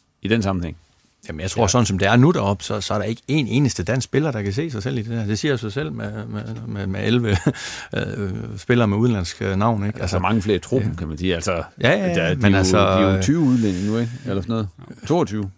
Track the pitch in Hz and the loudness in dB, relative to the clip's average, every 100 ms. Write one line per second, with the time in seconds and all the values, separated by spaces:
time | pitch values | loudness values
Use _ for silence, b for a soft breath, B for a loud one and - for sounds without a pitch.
0 | _ _ 98 113 98 95 82 80 _ _ | _ _ 0 2 2 -2 -4 -8 _ _
1 | _ _ - 78 92 - 117 123 113 98 | _ _ -14 -8 -4 0 2 4 2 2
2 | 98 120 139 175 98 101 - 107 - 104 | 4 6 6 4 0 -2 -4 -6 -4 -4
3 | 101 117 - 147 123 123 139 - 90 127 | -2 -6 -2 -2 2 2 2 0 -2 -2
4 | - 135 156 113 101 98 165 117 98 127 | 0 0 0 -2 -2 -2 -4 -6 -4 -4
5 | 110 117 104 107 151 131 110 101 156 127 | -4 -4 -2 -2 0 -2 -2 -6 -6 -8
6 | 107 107 110 107 110 113 117 104 98 95 | -8 -8 -8 -8 -8 -10 -8 -6 -4 -2
7 | 104 123 113 95 - - - - - - | 0 2 2 2 0 -2 -6 -12 -8 -6
8 | 101 98 101 107 110 104 - 120 110 101 | -4 -4 -6 -6 -8 -10 0 2 4 4
9 | 120 110 87 - 101 95 110 110 101 - | 2 0 -2 -4 -4 0 0 0 -2 -4
10 | 92 87 90 113 95 95 - 123 104 80 | -2 0 0 0 2 0 0 0 0 -4
11 | 82 76 92 85 82 87 - - 123 185 | -6 -4 -2 0 0 -4 -4 -2 2 2
12 | 190 170 85 139 104 95 92 101 98 95 | 2 2 2 2 4 4 4 4 4 4
13 | 95 95 92 160 147 123 110 90 101 110 | 4 4 2 4 4 4 2 0 -2 -2
14 | 117 120 - 98 90 113 104 - - - | -2 -6 -6 -4 -2 -4 -4 -8 -20 -14
15 | - 165 135 107 101 | -2 0 0 -2 -6